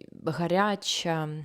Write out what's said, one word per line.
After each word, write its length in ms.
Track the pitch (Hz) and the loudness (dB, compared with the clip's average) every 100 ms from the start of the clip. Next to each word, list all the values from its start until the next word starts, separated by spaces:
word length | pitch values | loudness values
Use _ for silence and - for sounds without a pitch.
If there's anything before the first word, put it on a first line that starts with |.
| - - - | -16 -8 -4
гаряча, 1000 | 160 170 180 208 202 - - 175 160 156 151 | 0 2 4 4 0 -2 -2 0 0 -2 -4